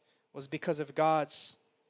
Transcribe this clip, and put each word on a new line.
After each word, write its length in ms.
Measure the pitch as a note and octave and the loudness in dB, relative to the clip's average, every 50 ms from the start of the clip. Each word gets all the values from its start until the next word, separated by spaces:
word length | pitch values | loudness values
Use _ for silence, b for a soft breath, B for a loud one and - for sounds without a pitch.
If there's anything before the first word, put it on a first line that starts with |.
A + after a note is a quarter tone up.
| _ _ _ _ _ _ | _ _ _ _ _ _
was 160 | - C#3+ C3+ C#3 | -14 -14 -10 -8
because 320 | D3+ D#3 - F#3 D#3+ D3 | -8 -4 -2 -2 -2 -2
of 140 | D3+ C#3 C#3 | -4 -4 0
God's 640 | D#3+ D#3 D#3+ D#3 D#3 D3 C#3+ - - - - - - _ _ _ _ _ | 2 4 4 4 4 2 0 -4 -8 -8 -8 -12 -16 _ _ _ _ _